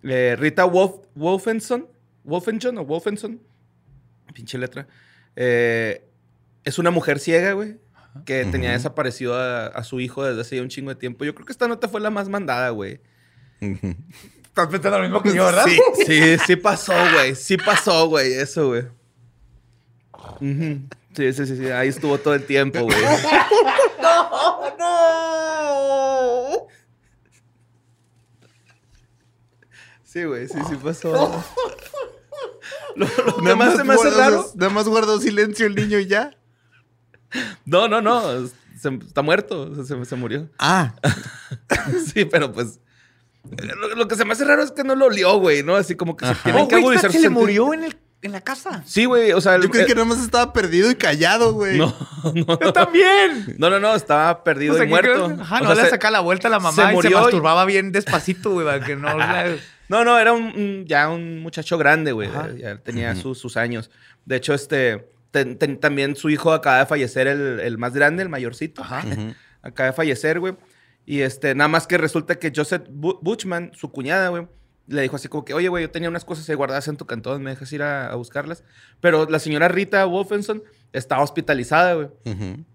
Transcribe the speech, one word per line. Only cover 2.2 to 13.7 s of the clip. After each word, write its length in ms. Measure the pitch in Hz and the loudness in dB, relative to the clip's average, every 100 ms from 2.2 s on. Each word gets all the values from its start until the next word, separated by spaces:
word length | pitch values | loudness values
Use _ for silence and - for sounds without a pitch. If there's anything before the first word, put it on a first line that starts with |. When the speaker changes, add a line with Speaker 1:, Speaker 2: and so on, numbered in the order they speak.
Speaker 1:
Wolfenson 540 | - 170 175 226 254 240 | -8 -6 -4 -4 -6 -6
o 80 | 139 | -6
Wolfenson. 560 | 160 208 208 226 233 _ _ _ _ _ _ _ _ _ | -4 -4 -6 -10 -14 _ _ _ _ _ _ _ _ _
Pinche 240 | - 117 127 | -20 -12 -8
letra. 300 | 127 - 139 _ _ _ _ - | -8 -10 -18 _ _ _ _ -4
Eh, 720 | 123 120 117 113 110 - _ _ _ _ _ _ | 0 2 2 0 -2 -6 _ _ _ _ _ _
es 140 | - 139 | -8 -2
una 120 | 170 | 0
mujer 280 | 175 156 143 | 0 -2 -2
ciega, 340 | - 165 185 | 0 2 2
güey, 240 | 196 214 214 _ _ _ 135 156 | -4 -8 -14 _ _ _ -20 -6
que 180 | 131 | -4
Speaker 2:
Ujú. 80 | 110 | -4
Speaker 1:
tenía 200 | 85 123 | -4 -2
desaparecido 640 | 120 135 139 135 117 123 120 | -4 -4 -4 -6 -4 -6 -4
a, 320 | 127 120 110 | -4 -6 -8
a 160 | - | -10
su 160 | 117 127 | -10 -8
hijo 240 | 123 127 | -8 -6
desde 180 | 139 113 | -6 -6
hace 140 | 117 131 | -6 -8
ya 40 | |
un 80 | 127 | -8
chingo 200 | 139 139 | -10 -12
de 40 | 131 | -10
tiempo. 300 | 127 120 147 | -12 -8 -10
Yo 80 | |
creo 120 | 147 - | -10 -16
que 60 | |
esta 160 | 262 240 | -6 -4
nota 220 | 233 226 | -4 -6
fue 100 | 208 | -4
la 100 | 214 | -6
más 180 | 208 196 | -6 -6
mandada, 400 | 202 170 123 127 | -6 -4 -2 -2
güey. 320 | 110 98 - _ _ _ _ _ _ | -4 -10 -12 _ _ _ _ _ _
Speaker 2:
Ujú. 340 | 104 | -8